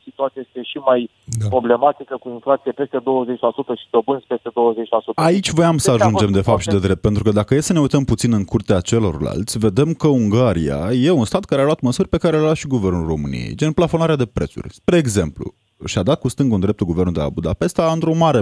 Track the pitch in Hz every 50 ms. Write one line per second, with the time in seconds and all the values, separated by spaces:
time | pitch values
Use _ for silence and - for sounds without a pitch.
0 | - - - - 139 135 - 135 123 _ - 127 117 - - - - 131 127 123
1 | 120 - _ _ _ - 117 113 107 104 113 127 117 117 120 120 139 147 143 -
2 | 139 - 135 123 - 127 120 117 - 139 139 131 - 135 123 - 143 135 - 131
3 | 120 131 131 131 123 117 127 113 - 117 - - 135 - 120 - - _ - 120
4 | 110 - 139 131 - - 127 117 - 120 - 123 117 117 110 110 113 - 117 110
5 | - - - - 156 165 180 202 190 - 165 156 170 170 165 143 - - 127 113
6 | 120 110 107 101 104 101 98 98 95 - 107 98 92 101 101 98 90 95 92 -
7 | - 110 104 101 98 110 101 104 104 - 131 147 156 - 190 160 143 127 - 143
8 | 139 - 117 - - 120 117 104 95 - - 110 101 - 104 92 87 - 117 117
9 | 110 95 76 76 73 57 - - 104 - - 113 107 110 92 117 147 160 160 -
10 | - 156 139 127 110 104 98 120 127 117 92 82 80 71 69 71 80 101 127 127
11 | 127 160 185 143 110 - - 185 202 - 156 139 135 147 156 - - 123 123 -
12 | 196 - - 165 - 170 156 156 156 156 160 - - 143 131 120 95 95 90 87
13 | 82 80 160 76 71 71 65 - - 110 - - 151 156 151 - 175 156 - 160
14 | 165 160 156 139 120 107 - - 76 - - - - - - - - - 175 170
15 | 147 123 98 98 85 76 71 - - - - _ _ _ _ - - - - 107
16 | 90 104 151 - - 127 - - 143 127 110 95 90 98 104 - 104 85 82 87
17 | 92 90 85 80 73 71 - 82 85 80 - - - 175 - - 170 160 160 165
18 | 160 165 160 165 165 160 139 117